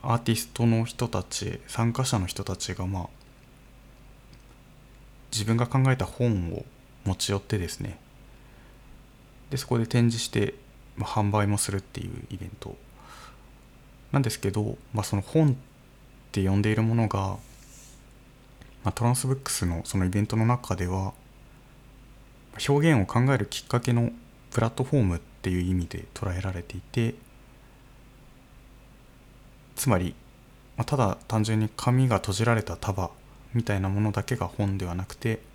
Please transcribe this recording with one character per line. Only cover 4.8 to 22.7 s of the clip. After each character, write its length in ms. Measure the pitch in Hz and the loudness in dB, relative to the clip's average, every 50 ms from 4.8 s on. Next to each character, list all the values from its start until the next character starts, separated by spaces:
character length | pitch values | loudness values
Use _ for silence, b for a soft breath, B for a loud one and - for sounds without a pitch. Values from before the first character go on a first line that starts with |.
| - - - - - - - - - - | -20 -20 -20 -20 -20 -20 -20 -20 -16 -8
自 140 | - 110 104 | -4 -4 0
分 120 | 107 113 | 0 2
が 120 | 117 120 120 | 0 0 0
考 200 | - 131 131 135 127 | 2 2 4 4 4
え 40 | |
た 100 | 127 92 | 2 0
本 460 | - - - 123 120 110 95 87 85 82 | -6 -2 0 0 2 2 0 0 -2 -6
を 120 | 82 - - - - - - - - - | -8 -10 -12 -20 -20 -20 -20 -20 -6 -4
持 100 | 101 92 | -4 -2
ち 160 | - - - | -2 -2 -2
寄 80 | 101 98 | -2 -2
っ 20 | |
て 160 | - - - | -2 -2 -4
で 120 | 101 90 80 | -2 -2 -4
す 100 | - - | -6 -8
ね、 220 | - - 87 - - - - - - - B B B B B B B B B B B B - - - - - - - - - - - - | -8 -8 -8 -12 -18 -20 -20 -20 -20 -20 B B B B B B B B B B B B -20 -20 -20 -20 -20 -20 -20 -20 -20 -20 -12 -8
で、 80 | 143 131 | -6 -6
そ 100 | - - | -2 0
こ 100 | 127 117 | 0 0
で 80 | 113 | 0
展 240 | 113 - 120 120 117 | 2 4 4 4 4
示 80 | 113 117 | 2 0
し 80 | - | -6
て、 280 | - - 110 104 - - - - - - - - - - | -2 0 0 0 0 -2 -8 -18 -20 -20 -20 -20 -20 -8
ま 100 | - 104 | -8 -6
あ、 40 | - | -4
販 200 | - 110 104 101 | -2 0 0 2
売 160 | 104 107 101 | 2 2 2
も 100 | 101 104 | 2 2
す 140 | 101 - - | 0 0 -2
る 60 | 98 | -2
っ 40 | 98 - | -4 -6
て 180 | - - - | -6 -12 -10
い 80 | - - | -10 -8
う 180 | - - - - | -10 -12 -12 -12
イ 60 | - | -12
ベ 100 | 90 - | -12 -12
ン 40 | - - - | -12 -14 -14
ト 180 | - - - - - - - B B B B B B B B B B - - - - - - - - - - - - - | -14 -14 -14 -16 -18 -20 -20 B B B B B B B B B B -20 -20 -20 -20 -20 -20 -20 -20 -20 -20 -20 -10 0
な 80 | - 139 | 2 2
ん 40 | 135 | 2
で 80 | 117 | 2
す 100 | - - | -2 -2
け 100 | - 98 | -4 -2
ど、 260 | 95 107 104 107 - - - - - | 0 0 -2 -2 -4 -8 -12 -6 -4
ま 100 | 107 104 | -4 -2
あ、 20 | |
そ 100 | - - | 0 -2
の 80 | 101 98 | -2 -2
本 280 | - - 160 160 147 127 | 2 2 4 6 6 4
っ 20 | 131 - - - - - - - - - - - - - - - | 2 -4 -18 -20 -20 -20 -20 -20 -20 -20 -20 -20 -20 -20 -4 -2
て 120 | 104 95 | 0 2
呼 120 | 95 95 | 4 4
ん 60 | 101 104 | 4 4
で 100 | 107 107 | 2 2
い 20 | |
る 80 | 107 110 | 2 2
も 140 | 113 113 | 2 4
の 100 | 117 117 | 2 2
が、 300 | 104 - 98 98 95 95 98 - - - - - - - - - - - - - - - - - - - - - - - - - - - - - | 2 0 0 -2 -2 -4 -8 -12 -16 -20 -20 -20 -20 -20 -20 -20 -20 -20 -20 -20 -20 -20 -20 -20 -20 -20 -20 -20 -20 -20 -20 -20 -20 -20 -6 -6
ま 60 | 101 | -6
あ、 20 | - | -2
ト 120 | - 117 | 0 2
ラ 80 | 117 127 | 2 2
ン 20 | |
ス 140 | 123 - 131 | 2 0 -2
ブ 60 | 135 | -2
ッ 60 | 135 | -2
ク 120 | 135 - - | -4 -6 -4
ス 140 | - 104 | -2 0
の 160 | 90 85 82 - | 0 0 -2 -4
そ 120 | - - 98 | -2 0 0
の 60 | 92 | 0
イ 40 | 90 | 2
ベ 140 | 92 104 104 | 2 2 0
ン 40 | |
ト 100 | 107 - | 2 2
の 100 | 113 110 | 2 4
中 280 | 113 120 123 - - 101 | 4 2 2 0 -4 -2
で 140 | 90 92 87 | -2 -2 -2
は、 240 | 92 95 95 98 - - - - - - - - - - - - - - - - - - - - - - - - - - - - - - - | -2 -2 -2 -4 -6 -10 -20 -20 -20 -20 -20 -20 -20 -20 -20 -20 -20 -20 -20 -20 -20 -20 -20 -20 -20 -20 -20 -20 -20 -20 -20 -20 -12 -6 0
表 240 | - | 2